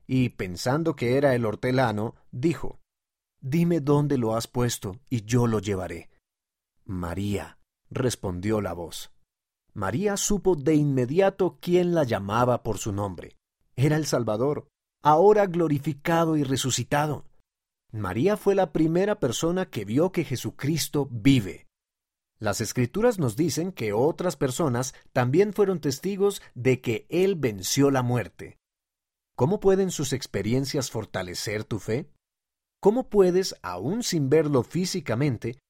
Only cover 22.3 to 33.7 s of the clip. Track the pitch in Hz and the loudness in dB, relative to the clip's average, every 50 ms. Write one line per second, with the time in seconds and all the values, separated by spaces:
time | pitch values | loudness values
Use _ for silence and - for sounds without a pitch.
22.3 | _ _ 110 104 98 - 113 - - 127 123 120 - 190 220 247 226 185 151 117 | _ _ -4 -2 -2 -2 -4 -4 -2 -2 -2 -2 0 0 2 2 2 2 -2 -2
23.3 | 101 113 170 160 120 151 170 190 185 - 120 107 101 110 127 156 170 - 175 180 | 0 0 0 0 0 -2 -4 -4 -6 -6 -4 -2 0 2 2 2 0 0 -2 -4
24.3 | 170 - 147 131 127 - 175 139 120 120 127 - - - _ - _ 135 123 127 | -2 -2 -2 -2 0 0 0 0 0 0 -2 -4 -8 -12 _ -4 _ 0 0 4
25.3 | 139 175 202 214 - - 202 190 190 156 - 143 135 - - 185 202 185 196 202 | 4 4 4 2 2 2 2 2 2 0 -2 -4 -4 -2 -4 -4 -2 0 0 0
26.3 | 196 - - - _ 127 120 131 127 127 - 127 113 107 - _ - 175 185 196 | 0 -2 -10 -16 _ -2 2 2 2 2 0 -2 -4 -4 -4 _ 0 2 2 2
27.3 | 196 160 135 120 104 95 95 - - 139 139 139 139 127 123 123 120 120 98 87 | 2 0 0 -2 -2 -2 -4 -2 2 4 4 4 4 2 2 0 0 0 -2 -4
28.3 | - - - - - _ _ _ _ _ _ _ _ _ _ _ _ _ _ _ | -8 -14 -18 -18 -18 _ _ _ _ _ _ _ _ _ _ _ _ _ _ _
29.3 | _ - 123 151 202 208 - 196 190 190 196 180 - - 147 131 143 123 - - | _ -2 0 0 0 2 4 4 4 4 2 -2 -2 -4 -4 -4 -4 -6 -6 -6
30.3 | - 104 95 107 120 131 139 139 - 143 123 - - 117 101 - - 98 92 90 | -6 -4 -2 0 0 0 -2 -2 -4 -6 -6 -4 -6 -8 -10 -8 -8 -8 -8 -8
31.3 | 85 - - 113 104 107 107 - 123 101 - - 110 131 - - _ _ _ _ | -8 -8 -8 -6 -6 -6 -6 -6 -8 -8 -4 -4 -4 -4 -4 -8 _ _ _ _
32.3 | _ _ _ _ _ _ _ _ _ _ - 196 220 254 254 - - 208 190 180 | _ _ _ _ _ _ _ _ _ _ 2 2 2 2 -2 0 2 4 4 6
33.3 | 175 185 190 190 - - - 90 | 4 2 0 0 -6 -8 -10 -8